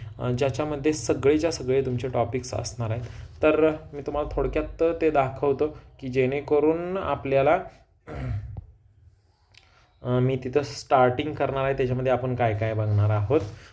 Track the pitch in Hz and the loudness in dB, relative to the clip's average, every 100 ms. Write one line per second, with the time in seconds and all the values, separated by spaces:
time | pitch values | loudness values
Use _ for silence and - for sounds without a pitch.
0 | - - 123 123 139 131 151 147 147 151 | -14 -6 -2 0 0 0 -2 0 0 0
1 | - 139 135 151 165 160 127 135 131 123 | 0 2 4 4 2 -2 0 0 0 -2
2 | 131 123 117 127 123 - 120 - 113 117 | -2 0 0 -2 -4 -6 -6 -4 -4 -4
3 | - - - - 156 156 156 156 - 147 | -6 -12 -16 0 2 4 4 2 -6 -10
4 | 143 147 147 151 135 156 156 - 165 165 | -6 -4 -2 -2 -2 -2 -4 0 0 2
5 | 160 147 131 - 143 139 151 - - - | 2 2 2 0 0 2 0 -4 -18 -12
6 | 135 131 127 143 143 147 151 165 175 190 | -4 0 2 0 0 4 4 2 -2 -4
7 | 156 139 139 135 143 180 185 - _ _ | -2 -4 0 4 4 2 0 -14 _ _
8 | - 143 127 101 - - - - _ _ | -14 -8 -6 -6 -8 -12 -16 -20 _ _
9 | - _ _ _ _ - _ _ _ _ | -20 _ _ _ _ -20 _ _ _ _
10 | 127 123 127 131 131 143 143 - - 139 | -2 0 2 0 -2 -2 -2 -8 0 4
11 | 127 123 147 147 135 135 135 139 127 123 | 4 4 -4 -2 -2 0 -2 0 -2 0
12 | 127 123 127 123 117 107 110 110 107 104 | 0 0 0 0 0 0 -2 0 2 4
13 | 104 107 104 151 - - - | 4 2 2 0 0 -8 -20